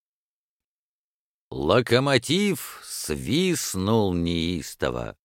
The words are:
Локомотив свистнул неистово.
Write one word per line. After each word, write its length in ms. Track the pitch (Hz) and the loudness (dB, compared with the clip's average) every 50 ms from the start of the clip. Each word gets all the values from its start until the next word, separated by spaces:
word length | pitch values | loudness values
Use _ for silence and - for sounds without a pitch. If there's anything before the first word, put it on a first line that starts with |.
| _ _ _ _ _ _ _ _ _ _ _ _ _ _ _ _ _ _ _ _ _ _ _ _ _ _ _ _ _ - | _ _ _ _ _ _ _ _ _ _ _ _ _ _ _ _ _ _ _ _ _ _ _ _ _ _ _ _ _ -12
Локомотив 1300 | - 65 69 80 101 127 117 - 113 127 135 143 139 123 - - 156 190 208 202 - - - - - - - | -8 -2 2 4 4 4 4 4 4 4 4 4 2 2 2 2 0 2 2 2 0 -2 -6 -12 -16 -18 -16
свистнул 1300 | - - - - - 78 69 64 76 123 165 190 185 165 - - - - 95 92 101 113 113 104 95 90 | -14 -12 -10 -6 -6 -6 -6 -4 -2 0 0 2 2 0 -2 -4 -6 -6 -4 0 2 2 2 2 2 0
неистово. 1000 | 87 85 85 85 82 80 87 90 78 67 - - - - 65 62 60 58 53 50 _ | 0 0 0 0 0 0 -2 -2 -4 -6 -10 -8 -4 -4 -2 -2 -4 -6 -8 -10 _